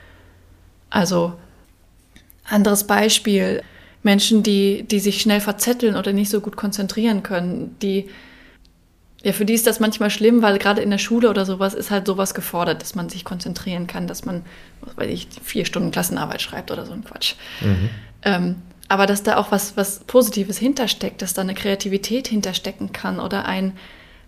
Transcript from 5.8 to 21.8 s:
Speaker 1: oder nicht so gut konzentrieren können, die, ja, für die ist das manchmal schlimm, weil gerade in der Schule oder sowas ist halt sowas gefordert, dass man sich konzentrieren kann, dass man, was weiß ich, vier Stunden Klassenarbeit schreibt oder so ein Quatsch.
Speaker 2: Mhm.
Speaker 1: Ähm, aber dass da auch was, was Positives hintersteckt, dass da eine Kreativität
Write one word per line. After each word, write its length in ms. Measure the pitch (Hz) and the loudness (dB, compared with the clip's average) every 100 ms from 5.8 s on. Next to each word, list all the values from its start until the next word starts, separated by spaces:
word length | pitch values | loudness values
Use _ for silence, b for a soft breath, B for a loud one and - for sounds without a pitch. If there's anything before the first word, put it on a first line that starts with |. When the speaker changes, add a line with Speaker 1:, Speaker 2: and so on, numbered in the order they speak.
| 226 196 | 2 2
Speaker 1:
oder 160 | 196 | 0
nicht 160 | 202 208 | 0 0
so 120 | 208 | 0
gut 160 | 214 - | -4 -6
konzentrieren 640 | 202 196 190 220 226 202 | -6 -4 -4 0 0 0
können, 540 | 190 180 180 180 - - | -2 -4 -2 -4 -8 -6
die, 300 | 196 190 196 B B B B B _ _ _ _ _ _ | -2 -2 -4 B B B B B _ _ _ _ _ _
ja, 100 | 202 | -2
für 120 | 190 | 0
die 100 | 208 | 2
ist 120 | 226 226 | 2 2
das 120 | 226 | 2
manchmal 300 | 220 214 208 | 2 2 0
schlimm, 320 | - 220 240 | 2 4 6
weil 160 | 214 196 | 6 4
gerade 240 | 202 208 | 2 2
in 80 | 202 | 2
der 80 | 202 | 0
Schule 320 | - 233 233 | 0 4 4
oder 160 | 202 190 | 4 0
sowas 260 | 185 196 | 0 0
ist 160 | - - | -2 -2
halt 160 | 202 196 | -2 0
sowas 280 | 190 190 | 0 -2
gefordert, 480 | - - 175 170 160 | -4 -6 -2 -2 -2
dass 120 | - | -4
man 140 | 185 170 | -6 -6
sich 160 | 185 | -8
konzentrieren 600 | - 180 175 175 196 175 175 | -10 -8 -8 -8 -6 -6 -6
kann, 220 | 180 175 | -6 -6
dass 160 | 170 | -6
man, 180 | 180 175 B B B B | -6 -6 B B B B
was 160 | - - | -14 -6
weiß 120 | - | -4
ich, 180 | 175 - - | -6 -10 -14
vier 220 | - - | -8 -4
Stunden 280 | 170 - 170 | -4 -2 -2
Klassenarbeit 500 | 190 - - 151 - | -2 -2 -4 -6 -6
schreibt 280 | - - - | -8 -10 -8
oder 120 | - | -10
so 80 | - | -10
ein 120 | - | -12
Quatsch. 300 | - - - B B B | -14 -6 -6 B B B
Speaker 2:
Mhm. 280 | 101 90 110 B B - | 0 0 0 B B -4
Speaker 1:
Ähm, 320 | 202 180 175 180 - - - | 0 0 0 -4 -10 -12 -2
aber 180 | 196 196 | 2 4
dass 160 | 202 | 2
da 140 | 214 - | 2 2
auch 140 | 196 | 2
was, 240 | 196 - - | 0 0 -2
was 240 | 196 - | -4 -6
Positives 580 | - 247 214 202 196 - | 2 4 4 2 -2 0
hintersteckt, 640 | 247 277 214 - 196 - | 0 0 -2 -2 -6 -6
dass 100 | 190 | -6
da 100 | - | -4
eine 120 | 190 | -4
Kreativität 720 | 190 208 196 | -2 -2 -2